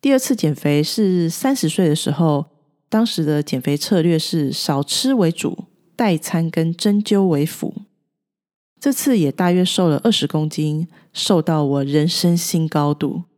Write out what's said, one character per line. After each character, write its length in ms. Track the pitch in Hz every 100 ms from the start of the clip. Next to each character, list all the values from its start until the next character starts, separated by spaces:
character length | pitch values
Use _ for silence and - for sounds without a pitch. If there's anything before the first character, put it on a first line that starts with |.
第 100 | 277
二 60 | 262
次 180 | - 247
减 180 | 156
肥 280 | 143 147 147
是 480 | 156 - 202 180 165
三 260 | - 254 269
十 100 | 156
岁 220 | - 175
的 80 | 151
时 140 | -
候， 400 | 143 165 147 151 _ _ _ _
当 160 | 220 226
时 180 | -
的 180 | 151 147
减 160 | 147 131
肥 160 | 131
策 280 | 147 - 185
略 160 | 165 160
是 340 | - 170 139
少 300 | 151 - 143
吃 320 | 147 - 262
为 180 | 262 170
主， 320 | 170 - - - _ _ -
代 200 | 226 160
餐 320 | - 170 165
跟 260 | 165 165
针 280 | 170 208 202
灸 220 | 208 202
为 200 | 190 147
辅。 380 | 156 - - - - _ _ _ _ _ _ _ _ _
这 140 | 294
次 260 | 262 - 233
也 140 | 147
大 180 | - 180
约 140 | 180
瘦 240 | 185 - 175
了 120 | 143
二 60 | -
十 160 | 214 147
公 220 | 156 156
斤， 400 | 156 151 151 170 - _
瘦 300 | - - 180
到 220 | 156 156
我 200 | 143 139
人 220 | 139 147 156
生 300 | - 175 170
新 320 | - 170 160
高 260 | 156 147
度 300 | 147 147 170 175